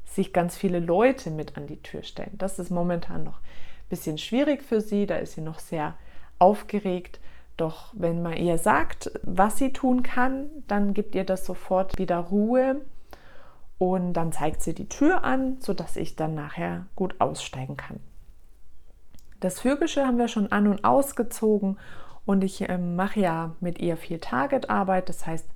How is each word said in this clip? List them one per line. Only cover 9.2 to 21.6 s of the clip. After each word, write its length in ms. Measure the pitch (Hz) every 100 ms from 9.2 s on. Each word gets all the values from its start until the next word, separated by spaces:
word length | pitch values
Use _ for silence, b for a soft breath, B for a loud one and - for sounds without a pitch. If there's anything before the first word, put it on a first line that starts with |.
was 340 | - - 208 -
sie 140 | 269
tun 320 | - 254 254
kann, 460 | 247 247 247 269 294 302 -
dann 260 | 202 202
gibt 220 | 202 202 185
ihr 80 |
das 220 | 190 190 -
sofort 520 | 180 - 185 190 -
wieder 200 | 180 175
Ruhe 640 | 175 202 214 254 262 269 - B B B B B B B B -
und 360 | 185 185 180
dann 180 | 170 165
zeigt 300 | - 151 156
sie 120 | -
die 160 | 160 -
Tür 340 | - 294 381
an, 340 | - 262 262 262
sodass 360 | - 175 165 -
ich 200 | 160 -
dann 200 | 156 156
nachher 500 | 147 - 175 175 185 -
gut 200 | 180 -
aussteigen 580 | 127 160 - 139 135 135
kann. 220 | - - - - - - - - - - - - - - - -
Das 200 | 185 -
Führgeschirr 480 | 254 285 320 285 269
haben 100 | 240
wir 120 | 240
schon 220 | 226 196
an- 160 | 202 208
und 160 | 196
ausgezogen 920 | - 254 277 - 220 - 220 208